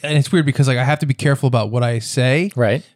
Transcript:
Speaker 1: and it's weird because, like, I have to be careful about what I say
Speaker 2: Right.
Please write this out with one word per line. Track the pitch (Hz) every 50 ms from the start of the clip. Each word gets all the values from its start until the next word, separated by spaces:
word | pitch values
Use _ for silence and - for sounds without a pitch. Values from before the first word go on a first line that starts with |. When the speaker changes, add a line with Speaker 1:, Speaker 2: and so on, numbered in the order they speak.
| -
Speaker 1:
and | 151 151
it's | 151 143 -
weird | - 175 156
because, | 139 131 - 143 135
like, | 127 120
I | 131
have | 131 151 151
to | 160
be | 139 131
careful | - - 147 139 135 - 131
about | 123 117 107 104
what | 113 123 120
I | 120 120 117
say | 110 - - 135 123 127 131 156 180 202 -
Speaker 2:
Right. | 127 117 104 110 151 - - _